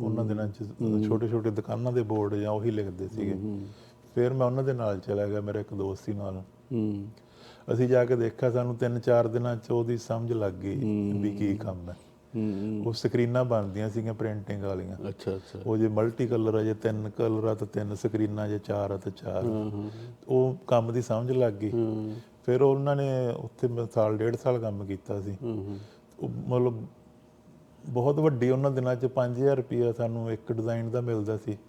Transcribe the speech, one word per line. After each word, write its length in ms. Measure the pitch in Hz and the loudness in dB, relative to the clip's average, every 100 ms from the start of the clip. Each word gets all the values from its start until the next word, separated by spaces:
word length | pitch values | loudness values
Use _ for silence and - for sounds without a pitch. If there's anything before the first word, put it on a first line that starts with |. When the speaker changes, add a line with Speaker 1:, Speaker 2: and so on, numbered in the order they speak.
Speaker 1:
ਉਹਨਾਂ 160 | 110 110 | -2 0
Speaker 2:
ਹੂੰ। 100 | 110 | 0
Speaker 1:
ਦਿਨਾਂ 200 | 107 107 | 0 -4
'ਚ, 140 | 101 107 - | -6 -10 -2
Speaker 2:
ਹੂੰ। 200 | 113 107 | 0 2
Speaker 1:
ਛੋਟੇ-ਛੋਟੇ 480 | 107 110 117 113 113 | 2 2 2 0 0
ਦੁਕਾਨਾਂ 420 | 107 - 113 123 | -2 -4 -2 0
ਦੇ 100 | 120 | 0
ਬੋਰਡ 320 | 107 107 101 | 2 0 0
ਜਾਂ 160 | 104 107 | 0 0
ਉਹੀ 200 | 107 117 | 0 0
ਲਿਖਦੇ 380 | 107 95 90 95 | 0 -4 -6 -8
ਸੀਗੇ। 260 | 110 104 | -4 -2
Speaker 2:
ਹੂੰ, 80 | 95 | -2
ਹੂੰ। 240 | 107 101 98 - - - - | -4 -6 -10 -16 -20 -20 -6
Speaker 1:
ਫਿਰ 180 | 123 123 | 0 2
ਮੈਂ 140 | 131 123 | 4 2
ਉਹਨਾਂ 160 | 131 | 2
ਦੇ 100 | 135 | 0
ਨਾਲ 260 | 123 110 95 | 0 0 -2
ਚਲਾ 280 | - 101 101 | -2 0 0
ਗਿਆ, 140 | 104 | -2
ਮੇਰਾ 200 | 104 104 | -4 -4
ਇੱਕ 140 | 101 | -6
ਦੋਸਤ 300 | 101 98 92 | -4 -4 -4
ਸੀ 80 | - | -6
ਨਾਲ। 300 | 101 98 95 95 - - | -6 -6 -8 -12 -16 -6
Speaker 2:
ਹੂੰ। 340 | 117 107 101 104 - - - - - - | -2 -2 -2 -8 -14 -20 -20 -20 -12 -2
Speaker 1:
ਅਸੀਂ 160 | 117 127 | 2 6
ਜਾ 160 | 123 | 6
ਕੇ 120 | 123 120 | 6 2
ਦੇਖਿਆ, 340 | 113 - 127 | 0 2 0
ਸਾਨੂੰ 260 | 123 123 120 | 2 0 0
ਤਿੰਨ 240 | 123 120 | 0 0
ਚਾਰ 280 | 127 120 113 | 4 4 4
ਦਿਨਾਂ 280 | 120 123 117 | 2 0 -2
'ਚ 140 | - | 0
ਉਹਦੀ 280 | 120 117 117 | 0 2 -2
ਸਮਝ 340 | - 113 117 | -2 -4 -2
ਲੱਗ 200 | 113 98 | 0 -2
ਗਈ 300 | 92 98 135 | -2 -4 -2
Speaker 2:
ਹੂੰ। 400 | 110 104 101 101 | 0 0 0 0
Speaker 1:
ਵੀ 80 | 101 | 0
ਕੀ 240 | 101 104 107 | 0 0 0
ਕੰਮ 340 | 104 92 87 | -4 -6 -8
ਹੈ। 60 | - - - - 117 | -14 -16 -20 -8 -4
Speaker 2:
ਹੂੰ, 160 | 107 | -2
ਹੂੰ। 300 | 98 107 107 113 | -2 -4 -2 -2
Speaker 1:
ਉਹ 60 | |
ਸਕਰੀਨਾਂ 520 | 113 120 120 117 127 | 0 0 2 2 2
ਬਣਦੀਆਂ 460 | 123 110 101 98 107 | 2 2 0 -2 -2
ਸੀਗੀਆਂ 240 | 113 110 | -2 -2
ਪ੍ਰਿੰਟਿੰਗ 480 | 110 110 107 101 101 | -2 -4 -4 -6 -4
ਵਾਲੀਆਂ। 460 | 98 92 92 95 101 | -4 -4 -6 -8 -8
Speaker 2:
ਅੱਛਾ, 280 | - 101 95 | -6 -4 -6
ਅੱਛਾ। 220 | - 98 113 | -8 -8 0
Speaker 1:
ਉਹ 100 | 110 | 2
ਜੇ 120 | 110 | 4
ਮਲਟੀ 380 | 107 113 117 117 | 4 2 2 0
ਕਲਰ 280 | 117 110 | 2 2
ਆ, 80 | 107 | 2
ਜੇ 120 | 110 | 2
ਤਿੰਨ 360 | 110 113 107 107 120 | 0 0 -2 -4 0
ਕਲਰ 260 | 113 110 | 0 2
ਆ, 100 | 113 | 0
ਤਾਂ 120 | 107 104 | -2 -2
ਤਿੰਨ 280 | - 104 | -4 -4
ਸਕਰੀਨਾਂ, 540 | 104 113 107 107 104 104 | -2 -2 0 0 0 -2
ਜੇ 100 | 104 | -4
ਚਾਰ 320 | - 101 98 | -2 -2 -2
ਆ, 60 | 95 | -4
ਤਾਂ 160 | 98 | -6
ਚਾਰ। 320 | - 98 95 | -8 -4 -2
Speaker 2:
ਹਾਂ, 260 | 117 107 107 | 0 -2 -2
ਹਾਂ। 200 | 104 104 110 120 - - | -4 -8 -10 -16 -12 0
Speaker 1:
ਉਹ 260 | 131 131 131 - | 4 4 0 2
ਕੰਮ 260 | 120 117 | 2 4
ਦੀ 100 | 120 | -2
ਸਮਝ 300 | 117 113 123 | 0 -2 0
ਲੱਗ 200 | 127 117 | 2 2
ਗਈ। 180 | 101 107 | 2 -2
Speaker 2:
ਹੂੰ। 420 | 117 110 107 107 113 - - - | 0 0 -2 -6 -8 -14 -8 0
Speaker 1:
ਫਿਰ 160 | 127 | 6
ਉਹਨਾਂ 340 | 139 139 143 139 | 6 4 2 0
ਨੇ 320 | 139 131 123 120 | 0 0 0 -2
ਉੱਥੇ 320 | 113 - 123 | -8 -4 -2
ਮੈਂ 180 | 117 110 | -2 -2
ਸਾਲ 220 | 113 107 107 | 2 2 2
ਡੇਢ 200 | 113 117 | 0 0
ਸਾਲ 220 | 131 123 | 0 0
ਕੰਮ 260 | 110 101 | 0 -4
ਕੀਤਾ 360 | 101 95 - 101 | -6 -6 -6 -6
ਸੀ। 160 | 98 95 | -6 -6
Speaker 2:
ਹੂੰ, 140 | 120 107 | -6 -6
ਹੂੰ। 220 | 101 101 107 - - - | -6 -8 -12 -20 -20 -10
Speaker 1:
ਉਹ, 100 | 123 | -8
ਮਤਲਬ, 560 | 120 - 123 123 113 - - - - - - - - - - 147 | -6 0 2 2 0 -10 -16 -20 -20 -20 -20 -20 -20 -20 -16 -4
ਬਹੁਤ 320 | 123 135 147 | 0 2 4
ਵੱਡੀ 300 | 156 123 123 | 4 4 4
ਉਹਨਾਂ 200 | 131 139 | 4 4
ਦਿਨਾਂ 260 | 131 127 123 | 2 0 2
'ਚ 100 | 127 | 0
ਪੰਜ 320 | 131 123 120 | 0 0 4
ਹਜ਼ਾਰ 180 | 139 131 | 4 4
ਰੁਪਇਆ 360 | 123 120 120 | 0 2 2
ਸਾਨੂੰ 400 | 113 117 117 113 | 2 -2 -2 -4
ਇੱਕ 200 | 107 - | -4 -2
ਡਿਜ਼ਾਈਨ 380 | 113 113 117 113 | -2 0 0 -2
ਦਾ 100 | 123 | -2
ਮਿਲਦਾ 360 | 120 110 104 107 | 0 0 0 -2
ਸੀ। 220 | 113 104 | -4 -8